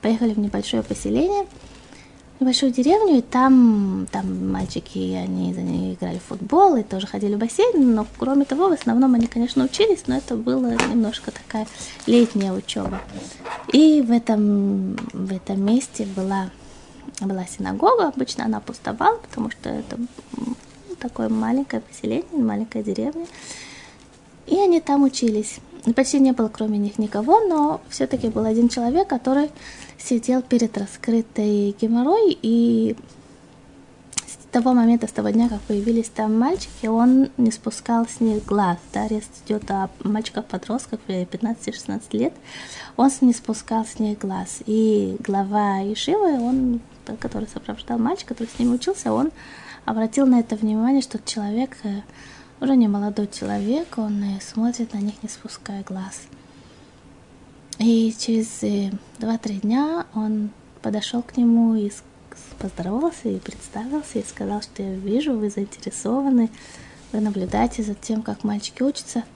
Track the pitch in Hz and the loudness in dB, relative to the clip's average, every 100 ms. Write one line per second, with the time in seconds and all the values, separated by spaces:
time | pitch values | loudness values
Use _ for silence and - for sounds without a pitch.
0 | 214 226 233 214 208 202 202 233 214 208 | 2 2 2 2 0 -2 -2 -4 -4 -6
1 | 202 226 339 403 381 - - - - - | -2 0 2 0 -4 -10 -20 -20 -20 -20
2 | - - - - 254 254 277 247 254 403 | -20 -20 -20 -2 0 4 2 4 4 6
3 | 415 277 240 254 262 262 240 208 196 190 | 6 4 4 4 8 8 8 6 2 -2
4 | 190 196 190 185 190 190 185 170 - - | -4 -4 -4 -4 -2 -2 -4 -6 -8 -6
5 | 92 - 185 - - 180 180 175 185 180 | -4 -2 -4 -2 -2 -2 -2 -2 -4 -4
6 | 180 170 - 190 196 311 392 277 214 190 | -6 -6 -8 -10 0 6 6 6 0 -6
7 | 190 202 202 208 226 - 480 392 254 220 | -6 -4 -2 0 -2 2 2 6 4 4
8 | 214 - 247 277 277 277 381 311 - 233 | 0 -4 0 2 2 2 2 2 2 4
9 | 262 240 233 233 240 - 262 - 427 359 | 4 4 2 0 0 0 0 2 2 2
10 | - 262 - 233 233 262 247 233 247 226 | 0 -4 -2 -4 -2 0 0 0 2 2
11 | 214 - - - - 220 214 - - - | 0 -4 -10 -12 -8 -8 -8 -10 -16 -8
12 | - 240 233 208 196 185 - 214 190 190 | 4 6 6 2 0 -2 -6 -6 -6 -6
13 | - - - - - - - 269 311 302 | -10 -14 -14 -16 -14 -12 2 8 8 8
14 | 233 233 233 214 208 202 196 196 190 196 | 4 2 4 2 4 4 2 0 -2 -6
15 | - - 190 190 - 196 196 233 - - | -8 -8 -6 -6 -4 -2 2 2 0 -8
16 | 208 190 190 196 185 - - - - - | -6 -4 -4 -4 -4 -12 -20 -20 -20 -20
17 | - - 196 190 180 - 190 196 - 480 | -16 -8 -6 -4 -8 -8 -6 0 2 2
18 | 339 262 254 - 226 214 - 247 - 226 | 0 -2 -6 -4 -4 -4 -6 -10 -8 0
19 | 403 466 - - 226 - - 226 226 - | 2 2 -6 -8 -8 -6 -8 -8 -8 -8
20 | 240 - - - 240 240 - - - 359 | -8 -10 -14 -10 -8 -10 -14 -20 -16 -10
21 | 247 - 220 220 220 254 269 226 - - | -10 -6 -2 -2 0 -2 -2 -6 -8 -10
22 | 214 240 349 311 226 208 226 226 208 196 | -4 -4 -4 -2 0 -2 -6 -6 -4 -4
23 | 233 320 339 - - - - - - - | -4 -6 -12 -14 -18 -18 -18 -20 -20 -20
24 | - - - - - 359 403 339 320 285 | -20 -20 -20 -20 -2 2 4 4 4 4
25 | 269 - 233 214 214 - - - - 240 | 4 2 0 0 -4 -10 -18 -4 0 2
26 | 262 285 269 254 220 - 214 208 202 208 | 2 6 4 4 0 -2 -2 0 -2 -2
27 | 214 208 226 415 415 320 - - - - | -2 -2 4 6 6 2 2 0 -8 -4
28 | 262 254 226 220 220 220 240 254 240 302 | -2 0 -2 0 0 4 2 2 0 2
29 | 392 262 262 269 294 - - - - - | 2 0 2 2 0 -4 -20 -18 -20 -16
30 | - 240 - 254 254 240 226 202 202 - | -2 0 2 0 2 0 0 -4 -8 -8
31 | - 226 226 - 208 208 202 202 220 233 | 0 0 0 -2 0 2 0 0 0 2
32 | 262 415 427 - 226 233 233 226 220 226 | 4 4 4 2 2 4 4 4 0 -2
33 | - - - - - - - - - - | -12 -20 -20 -20 -20 -20 -20 -20 -20 -20
34 | - - - - - 247 240 247 226 233 | -14 -14 -14 -20 -2 0 4 4 4 4
35 | 220 - 208 214 233 208 - 208 214 226 | 0 -4 0 2 2 -2 -4 -2 0 0
36 | 226 - 214 220 254 370 - - 220 226 | -2 -4 0 2 2 -2 -6 -8 -2 2
37 | 240 262 269 - 226 - - - - 233 | 6 6 4 2 0 0 -8 -8 -2 0
38 | 233 - 226 214 - 202 190 175 - 196 | 0 0 0 0 0 2 2 0 -6 -6
39 | 220 214 - - - 214 - 196 190 - | -2 -4 -6 -20 -6 -6 -2 -4 -4 -4
40 | 226 214 220 - 226 185 - 240 - 220 | -2 -2 -2 -8 -8 -10 -6 -6 -6 -12
41 | - 185 180 185 233 226 - - - 202 | -6 -4 -4 -4 -4 -4 -8 -10 -8 -8
42 | - 208 269 - - - - - - - | -6 -2 -2 -4 -20 -18 -16 -16 -12 2
43 | 269 269 254 233 - 220 - 226 220 - | 2 4 2 2 -4 -8 -4 -4 -4 -4
44 | 214 208 196 190 185 - - 220 220 208 | -4 -4 -6 -6 -8 -10 -2 2 4 2
45 | 190 190 - 196 196 208 202 196 196 214 | 0 -4 -2 -2 0 0 2 0 -2 -4
46 | - 403 392 277 233 262 254 233 - - | 0 2 2 2 0 0 0 -2 -6 -20
47 | - 220 - 214 214 - - 208 - 240 | -14 -8 -6 -6 -8 -10 -10 -12 -4 -2
48 | 226 381 - 240 226 - 240 247 349 392 | 0 -2 -8 -8 -8 -2 0 0 -2 -4
49 | - 220 294 - - - - - - 220 | -2 0 -2 -4 -20 -20 -20 -10 -4 -2
50 | 226 277 269 247 226 208 214 214 233 277 | 0 2 4 4 2 -2 0 2 2 2
51 | 254 214 - - 202 220 262 - 208 202 | 0 -8 -8 -6 -4 -2 -4 -6 -8 -8
52 | - - - - - - 262 269 220 202 | -10 -20 -20 -20 -20 -6 2 4 4 2
53 | 208 208 208 - 202 208 202 277 339 - | -2 -2 -4 -4 -4 -2 0 -2 -2 -6
54 | 214 208 202 196 - 220 233 240 226 208 | -4 -2 -4 -6 -6 -2 -2 -2 -6 -4
55 | 208 208 214 - - - - 196 196 185 | -6 -6 -12 -14 -16 -16 -10 -10 -8 -10
56 | 190 - - - - - - - - - | -10 -14 -18 -20 -20 -20 -20 -20 -20 -20
57 | - - - - - - - - 226 226 | -20 -20 -20 -20 -20 -20 -20 0 4 4
58 | 226 220 - 226 220 - 214 202 196 202 | 2 0 0 0 0 -4 -2 0 -2 -6
59 | - - 220 226 214 196 208 247 302 339 | -12 -8 -4 -4 -4 -4 0 0 0 -2
60 | - 220 214 214 208 - - - 226 208 | -6 -4 -2 -2 -4 -8 -20 -10 -6 -4
61 | - 240 240 - 233 233 226 220 202 - | -4 -6 -4 2 4 6 4 2 -2 -6
62 | - - - - - - 196 - 175 220 | -20 -20 -20 -20 -20 -12 -10 -8 -4 -2
63 | 330 330 226 190 - - - 208 233 294 | -2 -2 -6 -6 -8 -16 -14 -12 -6 -6
64 | 294 220 202 - 196 208 - - 196 190 | -4 -8 -8 -8 -6 -6 -8 -10 -8 -6
65 | 190 226 302 233 208 202 202 - - - | -2 0 0 -2 -2 -4 -8 -8 -12 -8
66 | 214 247 277 247 226 - - - - - | -4 -2 2 2 2 -2 -20 -20 -20 -20
67 | - 214 214 202 185 208 240 - 208 202 | -8 -4 -2 -2 -2 0 -2 -2 -6 -8
68 | - 220 226 202 208 208 - - 262 - | -4 -4 -4 -6 -4 -4 -8 -2 -2 -2
69 | - 233 233 | -8 -8 -8